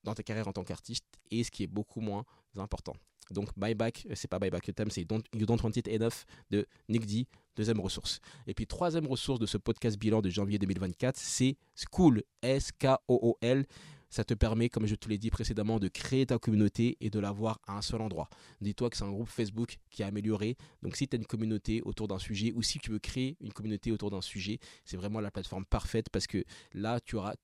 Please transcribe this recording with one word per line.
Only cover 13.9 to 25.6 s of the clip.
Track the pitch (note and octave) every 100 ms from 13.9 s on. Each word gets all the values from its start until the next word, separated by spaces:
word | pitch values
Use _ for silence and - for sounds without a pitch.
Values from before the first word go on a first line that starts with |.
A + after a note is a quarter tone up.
| - _
Ça | -
te | G#2+ A2
permet, | A#2 A2 A#2+
comme | - G#2+
je | G#2+
te | A2
l'ai | G#2
dit | A2
précédemment, | - A2 G#2+ G#2 A2+
de | F#2+
créer | - - C3 C3
ta | A#2
communauté | - G#2+ G#2 - A#2 -
et | A2
de | G#2
la | G2+
voir | G2+ A2 A2 -
à | G2+
un |
seul | - A2+
endroit. | A2 E2 - - - -
Dis-toi | G2+ G2 A#2+
que | -
c'est |
un | G2+
groupe | G2+ A2+
Facebook | - G#2+ A2 A#2+ - _
qui | -
est | G2+
amélioré. | G#2 G#2+ G#2 G#2+ B2 - _
Donc | A#2 -
si | C3+
tu | B2
as |
une | G#2+
communauté | A2+ A2 G#2+ - A2
autour | - G#2 G#2+
d'un | F#2+
sujet | - G2+ A2+
ou | A#2+
si | G#2+ D3
tu | -
veux | G#2+
créer | - C3 C3 D#3+
une | G#2
communauté | - G#2+ G#2 A2+
autour | G#2+ G#2
d'un | G2
sujet, | F#2 G2+ F2+ A#2+ - - -
c'est | F#2
vraiment | G2+ A2
la | G2+
plateforme | - F#2 F#2+